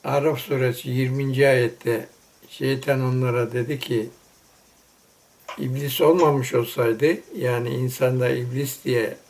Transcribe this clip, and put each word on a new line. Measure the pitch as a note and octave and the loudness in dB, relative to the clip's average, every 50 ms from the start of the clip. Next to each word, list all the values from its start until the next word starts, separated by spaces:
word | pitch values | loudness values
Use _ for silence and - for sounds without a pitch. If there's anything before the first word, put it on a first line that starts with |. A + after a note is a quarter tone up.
| - | -4
Araf | C#3 C3+ C#3+ C#3 D#3+ D3 B2+ | 0 0 2 2 2 0 -2
suresi | - - C#3+ C3 B2+ B2 A#2+ - - C3 | -4 -4 -2 0 0 0 0 -2 -6 -4
yirminci | B2 B2+ C3 B2+ C3 C#3 C#3 C3+ C3 C3 C#3+ C#3 | -2 0 0 0 0 -2 -2 -2 2 4 4 6
ayette | C3 B2+ A#2+ A2+ A#2 - - A#2 A#2 A2+ A#2 - - _ _ _ _ _ - - | 6 4 2 0 -2 -4 -4 -2 -2 -2 -4 -10 -20 _ _ _ _ _ -20 -20
şeytan | - - - C3+ C3+ C3 C3 C#3+ C3+ C3 | -10 -4 -2 -2 -2 -2 0 0 0 2
onlara | C3 B2+ B2+ B2+ B2+ B2 A#2+ B2 A#2+ A2+ | 2 0 0 0 0 0 0 0 0 -2
dedi | A#2+ B2 A#2+ B2+ D3+ C3 | -2 -4 -4 -4 -4 -6
ki, | - - B2+ A2 G#2+ A#2 - _ _ _ _ _ _ _ _ _ _ _ _ _ _ _ _ _ _ _ _ _ _ _ _ _ - - - - | -4 -2 -2 -2 -2 -4 -10 _ _ _ _ _ _ _ _ _ _ _ _ _ _ _ _ _ _ _ _ _ _ _ _ _ -18 -16 -8 -6
"İblis | C#3+ C3 B2+ C#3 C#3+ C#3 B2+ - | -4 -4 -4 -4 -4 -4 0 2
olmamış | D#3 D3+ E3+ F3+ E3+ D3+ C#3+ C3+ A#2+ - B2+ | 4 4 6 6 6 4 4 2 0 0 0
olsaydı, | B2 A#2 A2+ - - A#2+ A2+ A2+ A2 C#3 D#3 F3 - - - - | -2 -2 -2 -2 0 0 0 2 2 2 0 0 0 -6 -14 -8
yani | - B2+ B2 A#2+ A#2+ A#2+ A#2+ | -4 -2 0 0 0 -2 -2
insanda | A#2+ B2+ B2+ B2+ B2+ - C3 B2+ B2+ B2+ B2+ B2+ | -2 -2 -2 -4 0 0 0 0 2 2 0 0
iblis | C3 B2+ B2 A#2+ B2 C3+ C#3+ C3+ - - - | 0 -2 -4 -4 -4 -4 -4 -4 -8 -8 -4
diye | - B2+ A#2+ A2 - - - - | -2 0 0 0 -2 -4 -10 -16